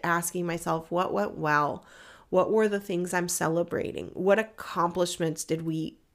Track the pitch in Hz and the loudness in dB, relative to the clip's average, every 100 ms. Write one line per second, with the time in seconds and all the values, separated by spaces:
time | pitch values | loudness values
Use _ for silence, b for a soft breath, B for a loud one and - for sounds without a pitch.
0 | 175 170 175 180 175 170 170 160 165 175 | 0 0 0 -4 -4 -2 -2 -2 -2 -2
1 | 185 202 208 - 156 147 143 - B B | 0 0 -2 -2 2 4 2 -2 B B
2 | B B B 185 - 220 214 202 202 175 | B B B 2 4 4 4 0 -2 -2
3 | 180 180 175 - 165 165 170 - - - | -2 -2 -2 0 0 2 0 -2 -4 -6
4 | - - 185 208 220 - - 185 175 180 | -8 0 4 4 2 -6 -6 0 0 2
5 | 175 - 165 156 - 160 165 160 156 - | -2 0 -2 -2 -4 -4 -2 -4 -6 -10
6 | _ | _